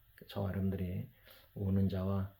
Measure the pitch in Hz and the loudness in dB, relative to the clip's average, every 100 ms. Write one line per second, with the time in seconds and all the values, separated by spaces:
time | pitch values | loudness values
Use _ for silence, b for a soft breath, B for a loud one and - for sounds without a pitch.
0 | - - - 107 98 95 95 95 90 95 | -20 -20 -10 -4 -2 0 0 0 -2 -4
1 | - B B B B - 98 98 98 95 | -6 B B B B -4 2 4 4 2
2 | 92 98 98 - | 0 0 -2 -8